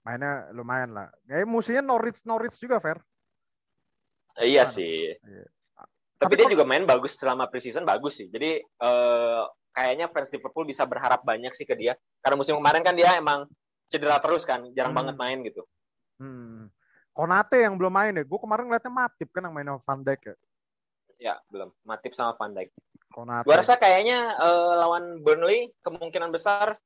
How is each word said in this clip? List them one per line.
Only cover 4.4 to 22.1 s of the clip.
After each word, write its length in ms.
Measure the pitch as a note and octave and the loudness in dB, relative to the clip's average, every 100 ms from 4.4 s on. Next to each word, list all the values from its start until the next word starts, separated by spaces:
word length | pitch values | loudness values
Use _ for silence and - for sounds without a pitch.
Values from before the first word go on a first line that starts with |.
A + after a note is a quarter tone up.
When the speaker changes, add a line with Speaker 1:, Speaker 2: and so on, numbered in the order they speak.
Speaker 2:
Eh, 160 | A#2 C#3 | 4 6
iya 80 | |
Speaker 1:
Gimana? 100 | B2 | 4
Speaker 2:
sih. 220 | G2+ E2+ D#2+ D#2+ | 2 -4 -4 -6
Speaker 1:
Iya. 320 | - G#2+ G2 F#2 _ _ _ - _ _ _ | -10 -18 -20 -20 _ _ _ -20 _ _ _
Speaker 2:
Tapi 80 | - | 0
Speaker 1:
Tapi 60 | G3 | 4
Speaker 2:
dia 100 | A3+ | 6
Speaker 1:
kok 40 | |
Speaker 2:
juga 120 | E3 | 6
main 200 | C3 C3+ | 4 2
bagus 320 | F#3 B2 C3 - | 4 2 2 -4
selama 320 | C3 B2+ B2+ | -4 -2 -4
preseason, 360 | B2+ B2 B2 | -6 -8 -6
bagus 320 | F3 G2+ C#3+ C#3 | -2 -2 -2 -8
sih. 120 | F#2+ | -10
Jadi, 320 | A2 D3+ D#3 | -6 -4 -4
eh, 840 | - _ A#2+ B2 B2 A#2+ A#2 A#2 G2+ - _ | -8 _ 0 2 4 2 2 -2 -4 -8 _
kayaknya 380 | - B2+ C3+ E3+ | -4 -2 -2 -4
fans 240 | D#3+ C3+ | -4 -6
Liverpool 320 | C#3 C3+ - | -10 -10 -8
bisa 200 | D#3 C3+ | -8 -4
berharap 360 | C3 A#2+ C3 B2 | -4 -2 0 0
banyak 320 | - A2+ B2+ | 0 -4 -6
sih 120 | - | -12
ke 80 | - | -6
dia. 240 | A#2 A2+ B2 _ _ | -2 -2 -4 _ _
Karena 160 | C3+ C#3 | -2 0
musim 200 | C#3 D3+ | 0 2
kemarin 240 | D3 D3+ | 2 2
kan 160 | F3 F3 | 2 4
dia 160 | F3 F3+ | 4 4
emang 280 | D3+ C#3+ C#3+ _ _ _ _ | 2 -2 -4 _ _ _ _
cedera 280 | D#3 D3 D3 | -4 2 2
terus 240 | D3+ E3 | 2 -2
kan, 200 | C#3+ B2+ B2 | 0 -4 -4
jarang 200 | C3 B2+ | -4 -2
Speaker 1:
Hmm. 80 | B2+ | -2
Speaker 2:
banget 120 | C3+ C3 | -4 -6
main 220 | B2 C3 | -6 -6
gitu. 200 | A#2 G2 F2+ _ _ _ _ _ | -8 -14 -20 _ _ _ _ _
Speaker 1:
Hmm. 560 | C3+ B2+ A#2 A2+ G#2+ _ _ _ _ | -18 -16 -18 -18 -20 _ _ _ _
Konate 480 | - E3 F#3 G#3 B3+ | -6 0 2 4 4
yang 160 | A3 F#3+ | 4 2
belum 160 | F#3 | 0
main 200 | F#3+ G#3+ | 2 0
ya. 120 | F#3 | -2
Gue 160 | C#3 F#3+ | -4 -8
kemarin 280 | A3 G#3+ B3 | -4 -4 -2
ngeliatnya 200 | A#3 B3 | -4 -2
Matip 400 | B3 B3 _ G3+ | -4 -4 _ -10
kan 160 | F3+ | -8
yang 80 | F#3 | -10
main 160 | D3+ C#3+ | -10 -8
sama 120 | C#3 | -10
Van 160 | - C3+ | -6 -4
Dijk 200 | C3+ C3+ | -2 -4
ya. 120 | G#2+ F#2 _ _ _ _ _ _ _ _ | -6 -20 _ _ _ _ _ _ _ _
Speaker 2:
Ya, 140 | A#2 F2+ _ | -8 -8 _
belum. 200 | G2+ F#2+ _ | -14 -14 _
Matip 280 | G#2+ A2 B2 | -12 -10 -10